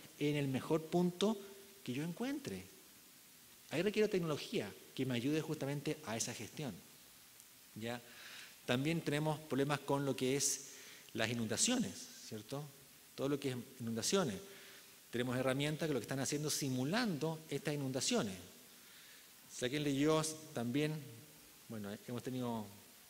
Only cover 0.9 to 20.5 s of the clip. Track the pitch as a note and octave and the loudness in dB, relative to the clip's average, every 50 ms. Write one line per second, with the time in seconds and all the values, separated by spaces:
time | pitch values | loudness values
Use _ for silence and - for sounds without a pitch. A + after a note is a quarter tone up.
0.9 | - F3 F3+ F3 F3 - G3 G#3 A3+ - - - - - - - - - - - | 4 4 4 4 4 4 2 2 2 0 -4 -10 -14 -16 -18 -18 -20 -10 -6 -4
1.9 | A#2+ C3 D3+ E3+ E3 - A#3 C4 C#4 D4 - - G2 F#2 F#2 F2+ - - - - | -2 -2 -2 -2 -2 -2 -2 -2 -2 -4 -4 -6 -6 -6 -8 -10 -16 -20 -20 -20
2.9 | - - - - - - - - - - - - - - - - - D3 F3+ G#3+ | -20 -20 -20 -20 -20 -20 -20 -20 -20 -20 -20 -20 -20 -20 -10 -4 -2 0 2 2
3.9 | G3+ G#3+ G#3+ G3+ G#3 F#3 E3+ D#3+ D3 C3+ - - - E3+ A2+ G2+ - - - - | 4 4 4 4 4 2 2 2 0 0 -2 -2 -2 -2 -2 -2 -6 -12 -16 -10
4.9 | - - C3 C3 B2+ A#2+ A2+ C#3 D3+ D#3 D3+ D#3+ D#3 G#2+ C3 C3+ C#3+ D3 C#3 D3+ | -4 -2 0 0 2 2 2 2 2 0 0 -2 -2 -2 -2 -2 -2 -2 -2 -2
5.9 | D3 - - - A2 A#2 - - A#2 - A#2 - - - D#3 C3 F2+ F2+ - - | -4 -4 -4 -4 -4 -2 -2 -4 -4 -6 -8 -8 -8 -6 -6 -6 -6 -8 -12 -18
6.9 | - - - - - - - - - - - - - - - - - G#2+ G#2+ A#2 | -20 -20 -20 -20 -20 -20 -20 -20 -20 -20 -20 -20 -20 -20 -20 -16 -10 -8 -6 -4
7.9 | A#2+ A#2+ - - - - - - - - - - - - - - B2 B2+ C3+ D3+ | -4 -6 -8 -12 -16 -16 -16 -14 -14 -14 -14 -16 -18 -6 0 4 4 4 4 4
8.9 | E3+ E3 - D#3+ C#3+ D#3 D#3 D#3 D#3 D3 - - E3 C3+ C#3 D3 D3 C#3 - - | 2 2 2 2 2 2 2 2 0 0 -2 0 2 2 4 4 2 2 2 2
9.9 | C#3 C#3 C#3+ C#3 C3 - C3 B2+ C3+ C#3+ - - - - - - - - - - | 2 2 4 2 2 2 2 2 2 4 2 2 0 0 -4 -10 -14 -14 -16 -16
10.9 | - - - - - A2 A2+ A2 B2 A#2 A#2 G#2 A2 - - - B3+ A#3+ A3 G2 | -16 -18 -14 -8 -2 0 0 2 2 2 2 2 2 4 4 4 4 4 2 0
11.9 | G2 - - - - - - - A2+ G#2+ G#2+ - C3+ C#3 D3+ C#3+ - - - - | -2 -6 -10 -14 -14 -16 -12 -8 -8 -8 -6 -6 -6 -6 -6 -6 -10 -16 -20 -20
12.9 | - - - - - - B2+ C#3 C#3+ C#3 C#3 C3+ B2+ A#2+ A2 - - - A#2+ A2+ | -20 -20 -20 -14 -6 -2 0 0 0 2 0 0 -2 -2 -4 -8 -8 -6 -4 -2
13.9 | A2+ A2 G#2+ - - G3 F#3 C3 G2 F#2 - - - - - - - - - - | -2 0 2 4 4 4 4 4 2 -2 -6 -10 -14 -16 -16 -18 -18 -18 -20 -20
14.9 | - - - - - A#2 B2 B2+ B2 B2+ C3 C3 B2+ C3+ C#3+ D3+ D#3 C#3+ F3 D#3 | -20 -20 -12 -4 -2 0 0 2 2 2 4 4 4 4 2 2 2 2 0 2
15.9 | D3 A#2+ G#2+ - C3+ C3+ C3+ - D3+ C#3+ D3+ D3+ - - D#3+ C#3 C3 B2 B2+ C#3+ | 2 0 0 0 0 0 0 0 0 0 0 0 0 0 0 0 2 2 2 2
16.9 | F3+ A#3 B3+ A3 F3 C3+ D3+ D#3+ E3 D#3+ - - D3 C#3 - D#3+ D3 D3 C#3 C3 | 2 2 2 2 0 0 0 -2 -2 -4 -6 -6 -6 -4 -2 -2 -2 0 0 -2
17.9 | C3 C3 B2 - B3+ A#3 D3+ G#2 F#2 F2+ F2+ F2+ - - - - - - - - | 0 0 2 2 4 4 2 2 -2 -6 -10 -14 -16 -20 -20 -20 -20 -20 -20 -20
18.9 | - - - - - - - - - - - - - - - B2 C3+ D3 D3+ D3 | -20 -20 -20 -20 -20 -20 -20 -20 -20 -20 -20 -14 -6 -2 0 0 2 2 2 2
19.9 | C#3 C3+ C#3+ D#3 D#3 D#3 D#3 D#3 D#3 - - - | 4 4 6 6 6 6 4 2 -2 -6 -10 -8